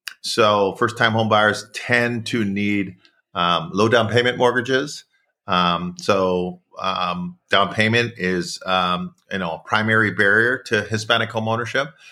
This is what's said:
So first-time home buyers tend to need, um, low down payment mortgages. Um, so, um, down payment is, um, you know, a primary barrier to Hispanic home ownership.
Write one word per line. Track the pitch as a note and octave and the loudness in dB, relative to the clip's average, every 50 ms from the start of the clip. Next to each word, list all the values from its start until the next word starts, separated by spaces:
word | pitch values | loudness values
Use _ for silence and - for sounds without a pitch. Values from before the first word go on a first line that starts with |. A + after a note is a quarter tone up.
| _ - - _ | _ -18 -16 _
So | - - - - A2 G#2+ G#2 G#2 G2 F#2+ F2+ | -10 -4 0 2 4 4 4 4 2 2 0
first-time | - B2 A2 - - A#2 A2+ A2 | 0 -2 -2 0 0 0 2 2
home | A2+ A2+ G#2+ | 2 2 2
buyers | A2 G#2+ G#2+ G#2+ G2 - - - - | 4 4 4 4 2 0 -4 -12 -12
tend | - - - B2 A#2+ A#2+ A#2+ A#2+ A#2 A2+ - | -10 -4 0 0 0 0 0 -2 -4 -6 -4
to | - A#2 G#2+ | -4 -2 -2
need, | G2+ G2 G2+ G#2 G2+ G#2 G2+ G2 F2+ F2+ - _ _ _ _ _ _ - | -2 -2 -2 -2 0 0 -2 -2 -4 -8 -16 _ _ _ _ _ _ -4
um, | F#2 F2 F2 F2 E2 D#2+ E2 F2 | 0 2 2 2 0 0 -2 0
low | G2 A2 A2+ | 2 2 4
down | B2 A#2 A2 G#2 | 4 4 2 2
payment | A2 A#2+ A#2+ B2 A#2+ C3 | 2 2 2 2 2 2
mortgages. | B2+ A#2+ A2+ B2+ A2+ C3 C3 C3 C#3 D3+ - - - _ _ _ _ _ _ _ _ G2+ | 2 2 2 0 -2 0 -2 -2 -2 -4 -8 -14 -18 _ _ _ _ _ _ _ _ -2
Um, | F#2 F2+ F2+ F2 F2 E2+ F2+ F2+ F2+ - | 0 2 2 2 0 0 -2 -6 -10 -6
so, | - - G#2 F#2+ F#2 F#2 F2+ F2+ F2+ F2+ F2+ - _ _ - - | -2 0 2 2 2 2 0 0 -2 -4 -6 -10 _ _ -14 -8
um, | F#2+ F#2+ F#2 F#2 F#2 F2+ F2 F2+ F2 F2+ - - _ - | -6 -4 -4 -2 -2 -4 -4 -4 -6 -8 -10 -14 _ -2
down | G2+ G2 G2 F#2 - | 0 2 2 0 0
payment | A2 G#2+ A2 A2+ A#2+ A#2+ A2+ - - | 0 0 2 2 2 0 -2 -4 -4
is, | F2+ F2+ F#2 F2 F2 F2 - - - | -4 -2 -2 -2 -2 -4 -8 -10 -4
um, | F#2 F#2 F#2 F2+ F2+ F2+ F2+ F2+ F2 - _ _ - | -2 0 0 0 0 -2 -2 -4 -8 -12 _ _ -10
you | F#2+ F#2+ | -8 -6
know, | F#2 E2 D#2+ | -6 -6 -6
a | D#2+ - | -8 -4
primary | - - G#2+ G#2+ A2 A2 A2 A2 G2+ | -2 0 0 2 2 2 2 2 2
barrier | F2 G2 G#2 G2 G#2 A2 A2+ A#2+ C3 C3 - - | 2 2 2 4 4 4 2 2 0 -4 -4 -2
to | A#2 G#2 G2 | -2 -2 -2
Hispanic | - A2 G#2+ A2 - A#2+ A2+ A2+ A2 | -2 -4 -4 -2 0 0 0 0 -2
home | A2+ A2+ A2 A2 | -4 -4 -2 -2
ownership. | A2+ A#2 A#2+ A2+ - C3+ C#3+ D3+ - _ - - | -2 -2 -4 -4 -2 -4 -4 -4 -8 _ -20 -20